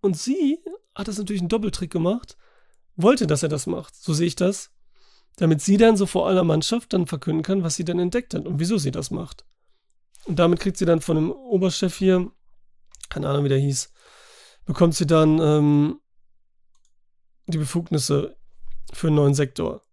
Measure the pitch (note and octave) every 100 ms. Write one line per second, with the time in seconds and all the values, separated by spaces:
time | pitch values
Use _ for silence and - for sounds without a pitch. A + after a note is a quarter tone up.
0 | G3+ E3 - D#4+ D4 D#4+ - F#4 _ -
1 | G3+ G3+ G3+ G#3 F3 A3 G#3 - F3 F3
2 | E3 A#3 - - _ _ _ _ _ -
3 | F3+ C#4 F#3 D3 D#3+ D3 - F3 - -
4 | - D3+ E3+ - F#3 G3 - _ _ _
5 | _ _ _ - E3 D#3+ - G3 A3+ G#3+
6 | G3 F#3 - F#3 E3+ D#3 D#3+ A#3 - F#3
7 | E3+ D#3 - D#3+ D#3+ G3 E3 - F3 F3
8 | F3+ A#3+ B3 D#3+ E3+ C#3+ E3+ G#3+ C#3 B2+
9 | C3+ - - - - _ _ _ _ _
10 | _ - - D#3+ E3+ F3 G3 F3+ E3+ E3
11 | - D#3 D#3 C#4 C4 G3+ F#3 - F#3 -
12 | F#3+ F#3 F3+ _ _ - _ _ _ -
13 | - - D3 C#3+ C#3+ C3+ C#3 C3 - _
14 | _ - - - - _ - - E3+ D#3+
15 | D3+ D#3+ D#3 D#3 D#3 D3+ D3 D3 D3 C4
16 | _ _ _ _ _ _ _ _ _ _
17 | _ _ _ _ - E3 D3 E3+ E3 D#3
18 | - C#3+ - - - - - - - -
19 | E3 D3+ C#3+ C#3 C#3 - E3 - _